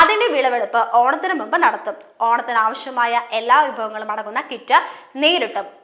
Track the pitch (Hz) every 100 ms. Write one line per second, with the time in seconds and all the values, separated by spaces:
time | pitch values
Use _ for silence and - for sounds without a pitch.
0 | 339 427 466 294 262 240 202 233 - 240
1 | 247 320 370 320 214 - 254 - 208 214
2 | - - 233 240 233 233 220 277 269 254
3 | 233 233 233 220 233 277 285 226 220 214
4 | 214 220 214 240 - 240 - 302 359 -
5 | - 269 302 349 220 196 165 -